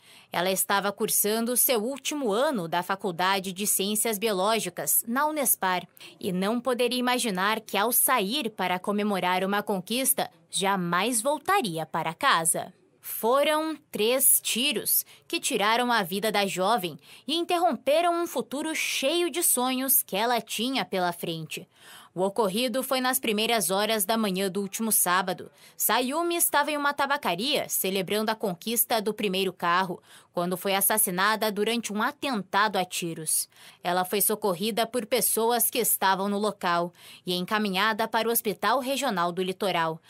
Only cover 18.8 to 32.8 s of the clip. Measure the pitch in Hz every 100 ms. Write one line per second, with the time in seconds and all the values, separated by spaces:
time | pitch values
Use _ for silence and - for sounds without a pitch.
18.8 | - - 277 339 349 330 339 254 254 254
19.8 | 269 - - 190 233 233 220 - 240 262
20.8 | 180 190 175 170 175 160 160 - - _
21.8 | - - - 170 190 196 202 208 254 262
22.8 | 262 262 254 262 262 208 226 233 - 196
23.8 | 214 220 214 226 208 185 196 185 196 -
24.8 | 226 208 180 185 190 180 - - - -
25.8 | - 220 254 302 349 339 - 285 294 294
26.8 | 285 285 277 285 208 175 262 240 - -
27.8 | 190 196 175 208 220 220 208 170 220 233
28.8 | - 226 208 214 208 190 190 180 175 180
29.8 | 185 180 - - - - 175 180 202 196
30.8 | 196 220 208 180 202 214 220 202 214 233
31.8 | - 208 247 285 285 220 - 196 214 196